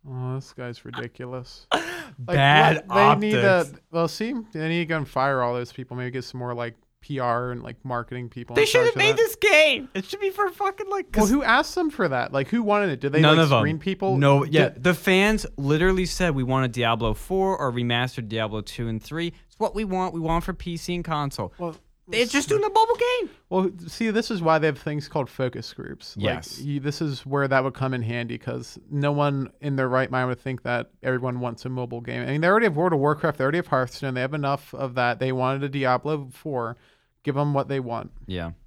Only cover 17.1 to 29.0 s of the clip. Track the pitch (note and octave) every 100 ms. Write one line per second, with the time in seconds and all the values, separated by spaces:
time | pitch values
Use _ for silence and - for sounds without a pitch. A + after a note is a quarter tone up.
17.1 | G#2 - F#3+ F#3+ F#3+ C#3 A#2+ A#2+ A#2+ B2
18.1 | - A2 A2+ G#2+ G#2+ - - A#2 A2 -
19.1 | D#3 E3+ - _ _ G#3+ G#3 G#3+ F#3 F#3
20.1 | E3 D#3+ E3 E3+ F3 F3+ E3 - F3 E3+
21.1 | D3+ C#3+ - G2 - F3 D#3 _ _ -
22.1 | G#3+ A#3+ C4+ - G#4 G#4 G4+ A4+ A#4+ A#4+
23.1 | B4 G4 - _ F#3 F#3 F#3+ E3+ - A3+
24.1 | G#3+ A#3 G#3+ E3 D#3+ D#3 C#3 - D3 C#3+
25.1 | D#3 B2 - B2+ - - - - C#2+ -
26.1 | - G2+ - - - C#3+ C#3+ C#3 C#3+ D#3+
27.1 | C3+ C3+ C#3+ C#3 C3+ C3 - C3 C3 A2+
28.1 | A#2+ A#2 A#2+ - B2 A#2+ - - C#3+